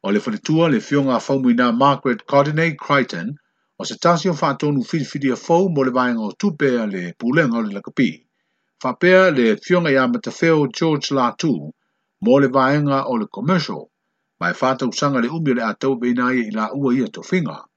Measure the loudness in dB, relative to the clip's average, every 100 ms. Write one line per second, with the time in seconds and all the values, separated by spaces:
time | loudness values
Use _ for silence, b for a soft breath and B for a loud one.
0 | 0 -2 -2 -8 0 2 2 2 0 -2
1 | 0 -2 0 0 2 2 2 4 2 2
2 | 0 -4 0 2 2 0 -2 -4 -2 0
3 | 0 -6 -10 -12 _ _ _ _ -12 -2
4 | 2 2 0 -2 -2 0 0 0 -2 -4
5 | -4 -4 -2 -2 0 2 2 2 0 0
6 | 0 -2 -6 -2 -4 0 0 0 -2 -6
7 | -8 -6 -2 0 0 0 -4 -8 -8 -2
8 | -2 -2 _ _ _ _ _ _ -8 0
9 | 4 6 6 4 2 0 0 0 2 2
10 | 2 0 -6 -2 2 2 2 0 -2 0
11 | -2 0 -2 -2 -2 -2 -6 -18 _ _
12 | _ _ 4 4 4 2 2 2 0 -2
13 | -2 -4 -4 -6 -2 0 -2 -10 -12 _
14 | _ _ _ _ -6 -2 -2 0 -4 -2
15 | -2 0 -2 -2 -2 0 -2 -4 -4 -2
16 | -2 0 0 -2 -4 -4 -6 -2 0 0
17 | -2 -6 -4 -4 -4 -10 -18